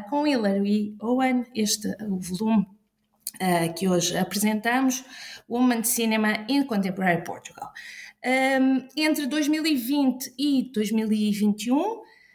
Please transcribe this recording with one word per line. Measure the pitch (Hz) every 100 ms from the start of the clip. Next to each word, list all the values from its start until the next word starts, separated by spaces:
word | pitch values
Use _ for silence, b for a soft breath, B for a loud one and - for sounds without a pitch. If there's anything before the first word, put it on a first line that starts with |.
| 208
com | 285 302
Hilary | 262 208 196 202 208 208 214
Owen, | 220 254 262 254 233
este, | 220 214 - 190 185 214
o | 190
volume, | 175 180 220 220 190 - _ _ _ _ - -
eh, | 185 175 165
que | 170 190
hoje | 180 170 -
apresentamos, | 185 202 208 214 233 254 262 254 B B B B -
Woman | 233 254 233
Cinema | 214 - 226 220 214 214 -
in | 277
Contemporary | 277 208 190 185 190 165
Portugal. | - - - - - B B B B -
Ehm, | 247 262 262 269 262 262 254 -
entre | 311 311 277
dois | 294 294
mil | 311 311
e | 285
vinte | 233 285 269 254 - -
e | 294 269 214
dois | 208 208
mil | 220 220
e | 214 214
vinte | 196 208 208 226
e |
um, | 269 381 453 B B B